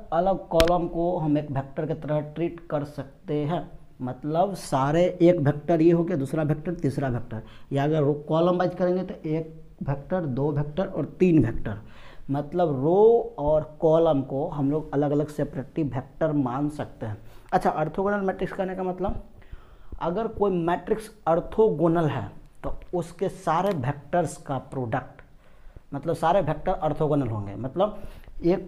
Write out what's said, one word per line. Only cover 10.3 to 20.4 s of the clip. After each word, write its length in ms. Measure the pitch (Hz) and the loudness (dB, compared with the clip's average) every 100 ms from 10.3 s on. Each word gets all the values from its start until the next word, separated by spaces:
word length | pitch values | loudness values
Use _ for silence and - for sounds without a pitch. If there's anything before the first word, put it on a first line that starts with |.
| 123 147 | 0 0
vector 360 | 139 143 185 196 | 0 -2 -2 -4
और 180 | - 139 - | -4 -6 2
तीन 260 | 185 156 117 | 6 6 4
vector, 320 | - 120 104 - - - - - | 0 -4 -6 -12 -18 -18 -14 -6
मतलब 520 | 139 147 180 170 135 | -4 -2 0 2 2
रो 520 | 143 190 220 233 - - | 2 6 8 6 2 -2
और 240 | 147 156 151 - | 2 2 0 0
कॉलम 400 | 165 160 165 143 | 4 6 6 4
को 240 | 131 135 170 | 0 -4 -4
हम 240 | 147 139 | 0 0
लोग 220 | 151 143 | 0 -2
अलग 180 | 143 147 | 0 2
अलग 160 | 147 147 | 2 0
separately 540 | - 143 - 120 - 147 | -4 -4 -6 -6 -4 -2
vector 460 | 131 - - 156 | -4 -8 -4 0
मान 360 | 147 127 127 147 | 2 0 0 -2
सकते 340 | 147 113 - 113 | -4 -10 -8 -8
हैं। 120 | 104 - - - | -8 -12 -18 0
अच्छा, 160 | 185 196 | 2 2
orthogonal 500 | 156 156 160 196 208 | 0 -2 0 0 0
matrix 320 | 190 185 190 | -2 -2 -6
कहने 220 | - 190 185 | -4 -6 -4
का 80 | |
मतलब 400 | 185 180 196 220 - - - - - - - - | -4 -2 -4 -4 -8 -18 -18 -18 -18 -18 -14 -6
अगर 260 | 165 185 226 | -4 -2 -4
कोई 220 | 226 | 0